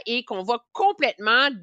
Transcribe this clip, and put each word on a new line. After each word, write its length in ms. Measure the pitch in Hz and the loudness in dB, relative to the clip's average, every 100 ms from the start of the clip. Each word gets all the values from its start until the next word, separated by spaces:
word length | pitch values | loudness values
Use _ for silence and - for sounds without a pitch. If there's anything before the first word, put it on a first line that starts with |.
| 214 | -4
et 180 | 240 | -6
qu'on 180 | - 185 | -6 -6
va 220 | 190 247 - | -4 -4 -6
complètement 760 | - 403 - 254 - 214 240 277 214 | 0 0 2 -2 0 2 2 2 0